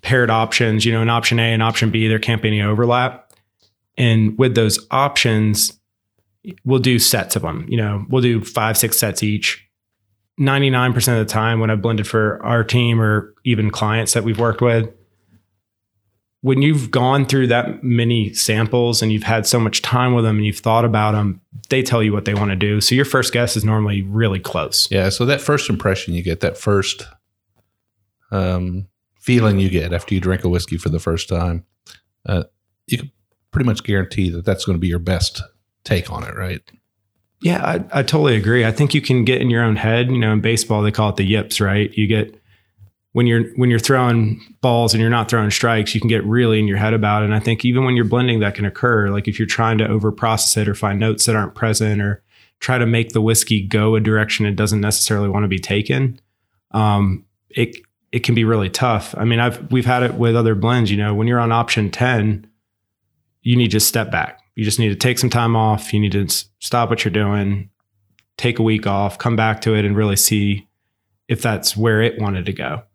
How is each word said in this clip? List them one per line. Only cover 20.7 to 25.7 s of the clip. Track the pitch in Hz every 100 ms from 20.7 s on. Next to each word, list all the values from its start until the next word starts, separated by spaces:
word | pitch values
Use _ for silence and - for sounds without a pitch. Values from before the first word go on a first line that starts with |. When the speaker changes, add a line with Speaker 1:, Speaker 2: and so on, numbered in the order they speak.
| 113 117
Speaker 1:
about | 113 107 107
'em, | 104 92 _ - -
they | 131
tell | 127 120
you | 107
what | 104 101
they | 101
wanna | 104 95
do. | 104 104
So | - 127
your | 139
first | 135 120
guess | 120 120 113
is |
normally | 104 110 104 101
really | 95 107 113 95
close. | 92 87 78 - -
Speaker 2:
Yeah. | 98 92
So | - 123
that | 139
first | - 147
impression | -